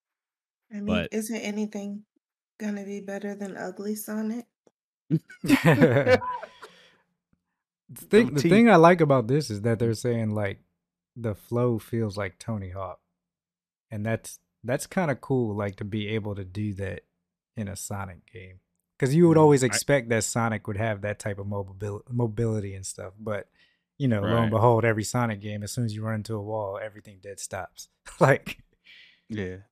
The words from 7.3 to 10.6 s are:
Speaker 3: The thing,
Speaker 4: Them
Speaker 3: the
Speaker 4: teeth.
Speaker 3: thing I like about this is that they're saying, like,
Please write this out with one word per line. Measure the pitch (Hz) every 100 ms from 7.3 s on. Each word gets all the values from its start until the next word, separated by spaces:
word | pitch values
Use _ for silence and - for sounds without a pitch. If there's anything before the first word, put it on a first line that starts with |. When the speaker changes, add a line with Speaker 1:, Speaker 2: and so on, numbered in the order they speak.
| _ _ _ _ _ _
Speaker 3:
The | 135 -
thing, | 208 247
Speaker 4:
Them |
Speaker 3:
the | 147
Speaker 4:
teeth. | 165
Speaker 3:
thing | 202 233
I | 175
like | 170 180
about | 147 135 113
this | 147 135
is | 104
that | 113 113
they're | 117
saying, | 110 123 117 107
like, | 104 101 -